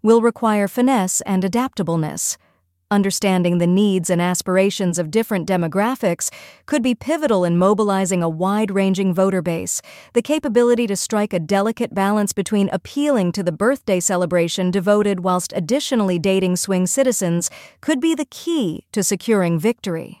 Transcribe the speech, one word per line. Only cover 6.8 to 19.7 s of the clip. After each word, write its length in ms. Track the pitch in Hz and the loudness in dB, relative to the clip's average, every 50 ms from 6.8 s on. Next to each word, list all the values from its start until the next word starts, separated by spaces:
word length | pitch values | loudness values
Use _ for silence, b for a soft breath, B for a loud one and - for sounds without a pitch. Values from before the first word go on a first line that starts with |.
| 226 | 0
be 100 | 254 240 | 0 -2
pivotal 520 | - - 247 311 330 302 294 226 190 180 | -2 -2 -4 -2 0 0 0 2 2 2
in 120 | 170 170 | 2 2
mobilizing 640 | 175 185 196 208 196 220 202 196 190 190 175 196 180 | 4 4 4 4 2 2 0 0 0 0 0 0 0
a 60 | 170 | 0
wide-ranging 840 | 165 160 156 180 190 202 214 220 196 190 196 196 190 190 180 196 190 175 | -2 -2 -2 -2 -2 0 0 -2 -2 0 0 0 2 0 0 0 0 2
voter 280 | 175 190 196 190 185 | 2 2 2 2 0
base. 400 | 160 175 165 165 - - - - B B B B B B | -2 -2 -4 -4 -6 -6 -8 -8 B B B B B B
The 100 | B 240 | B -2
capability 680 | 226 - 302 311 - 294 208 240 240 240 240 226 240 | 0 0 -2 -2 0 0 2 2 4 4 4 2 2
to 100 | 202 202 | -2 -2
strike 340 | 185 - - 226 214 208 208 | -4 -4 -4 -2 -2 -2 -2
a 80 | - 180 | -2 -4
delicate 540 | 160 147 202 196 196 220 226 - 240 - - | -2 0 0 0 0 -2 -2 -4 -6 -4 -2
balance 380 | 190 196 196 208 214 208 202 - | -2 0 0 2 0 0 -2 -2
between 340 | - 190 - 214 202 202 - - | -4 -4 -2 0 0 0 0 -2
appealing 580 | 190 _ - - 285 285 294 285 233 185 175 | -6 _ -6 -4 -2 0 2 2 2 2 0
to 120 | 175 208 190 | -2 -2 -2
the 100 | 175 160 | -2 -2
birthday 480 | 151 196 233 277 262 _ - 196 180 | 0 0 0 0 0 _ -2 0 0
celebration 680 | 175 - 196 180 180 160 175 175 170 170 - - 185 180 | 0 0 0 0 0 0 2 0 0 0 -2 -2 -2 0
devoted 500 | 180 196 175 202 208 208 208 208 202 180 | 0 0 2 2 2 2 2 0 0 0
whilst 320 | 175 190 180 180 - - - | 0 0 0 0 -2 -4 -6
additionally 640 | 180 170 147 240 294 - - 277 240 208 190 180 175 | -6 -2 0 -2 -2 0 0 0 0 2 0 0 0
dating 380 | 151 196 190 190 190 185 180 | 0 2 2 2 2 0 0
swing 280 | 175 - - 196 180 185 | -2 -2 -2 0 0 0
citizens 640 | 180 - 269 269 262 233 - 196 170 170 170 170 - B B B B B B | 0 2 2 2 2 2 0 0 0 0 0 -2 -4 B B B B B B
could 220 | - - 320 262 | -2 -2 0 2
be 120 | 277 330 320 | 2 0 0
the 120 | 269 302 | 0 -4
key 600 | _ - - - 330 339 311 233 175 151 - _ _ | _ -10 -12 -6 -4 -2 0 0 -2 -4 -6 _ _
to 120 | - 214 190 | -4 -4 -2
securing 540 | - 208 180 - - 226 202 180 170 170 | -2 -2 -4 0 0 2 2 2 2 0
victory. 600 | 165 151 226 | 0 0 0